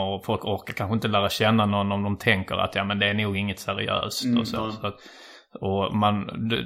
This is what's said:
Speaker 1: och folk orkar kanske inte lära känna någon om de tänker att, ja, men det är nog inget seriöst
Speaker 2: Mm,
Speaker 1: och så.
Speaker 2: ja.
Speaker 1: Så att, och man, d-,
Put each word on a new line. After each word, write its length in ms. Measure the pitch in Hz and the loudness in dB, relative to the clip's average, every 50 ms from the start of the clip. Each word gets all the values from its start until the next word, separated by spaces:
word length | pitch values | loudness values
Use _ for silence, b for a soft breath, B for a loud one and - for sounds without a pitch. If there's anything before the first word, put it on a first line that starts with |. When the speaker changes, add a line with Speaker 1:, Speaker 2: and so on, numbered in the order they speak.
| 98 | 0
Speaker 1:
och 200 | 95 98 95 - | -2 -2 -4 -2
folk 200 | - 113 98 - | -2 -2 -2 -2
orkar 300 | 101 98 95 - - - | -2 -4 -4 -4 -6 -6
kanske 200 | - 110 95 110 | -4 -2 -2 0
inte 140 | 113 - 107 | 0 0 2
lära 200 | 104 101 101 98 | 2 4 4 2
känna 380 | - - 113 107 110 113 107 | 2 2 4 4 6 6 4
någon 260 | 104 101 101 98 101 101 | 4 2 2 0 0 0
om 100 | 101 101 | -2 0
de 140 | 101 101 95 | -2 -2 0
tänker 360 | - 120 110 95 95 - 95 | 4 4 4 4 2 -2 -2
att, 200 | 92 92 92 - | -2 0 0 0
ja, 100 | 98 98 | -2 -2
men 140 | 98 104 101 | -2 0 2
det 80 | 101 | 2
är 80 | 101 101 | 2 2
nog 220 | 107 107 104 98 | 2 0 0 0
inget 220 | 98 101 101 95 - | -2 -2 -2 -4 -6
seriöst 640 | - - 98 101 104 98 101 98 - 104 - - 127 | -6 -6 -4 -4 -2 -2 -2 -2 -2 -4 -4 -4 0
Speaker 2:
Mm, 160 | 127 120 117 | 2 2 2
Speaker 1:
och 80 | 113 107 | 2 0
så. 80 | 117 | -2
Speaker 2:
ja. 140 | 113 110 110 107 107 | -4 -4 -4 -6 -6
Speaker 1:
Så 60 | 104 | -6
att, 120 | 104 101 - B B B B B B B B B B B - | -8 -8 -8 B B B B B B B B B B B -8
och 360 | - 98 95 98 98 - 104 | -4 -2 0 0 0 0 2
man, 520 | 107 104 104 104 101 98 - - - 104 110 | 2 4 4 2 2 -2 -4 -6 -4 -2 -2
d-, 140 | 117 120 117 | 0 -2 -2